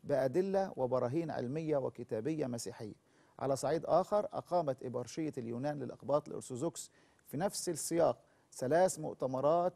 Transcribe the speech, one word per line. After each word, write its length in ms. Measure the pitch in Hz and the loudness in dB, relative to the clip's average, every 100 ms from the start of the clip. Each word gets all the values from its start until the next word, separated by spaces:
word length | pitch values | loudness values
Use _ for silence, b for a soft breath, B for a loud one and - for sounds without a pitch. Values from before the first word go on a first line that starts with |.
بأدلة 680 | - 139 135 147 190 190 190 - | -2 2 2 2 2 2 0 0
وبراهين 540 | 127 127 123 151 165 | 0 2 2 0 -2
علمية 460 | - 123 147 156 143 | -2 -4 -2 0 0
وكتابية 720 | 127 - 120 110 120 160 131 | 0 -6 -6 -4 -2 -2 -2
مسيحية. 480 | 123 98 - 110 - b b b - | -4 -6 -8 -10 -12 b b b -6
على 180 | 135 135 | -2 0
صعيد 300 | 135 160 156 | 0 -2 4
آخر، 420 | 160 185 208 - | 2 4 0 -2
أقامت 500 | - - 175 156 127 | -6 -2 0 0 -2
إبرشية 500 | 127 123 120 - 156 - | -4 -6 -6 -6 -6 -6
اليونان 400 | 117 120 143 147 | -6 -4 -4 -4
للأقباط 500 | 123 - 120 147 - | -6 -8 0 0 0
الأرثوذكس 600 | - - 123 165 - - b b b - | -8 -8 -4 -4 -4 -10 b b b -10
في 100 | 139 | -4
نفس 320 | 202 - - | -2 -2 -4
السياق 500 | 156 - 165 151 120 b b b | -4 -2 4 4 2 b b b
ثلاث 460 | - 127 156 185 - | -4 2 6 6 2
مؤتمرات 760 | 151 - 131 131 139 170 180 | -6 -2 -2 2 4 4 4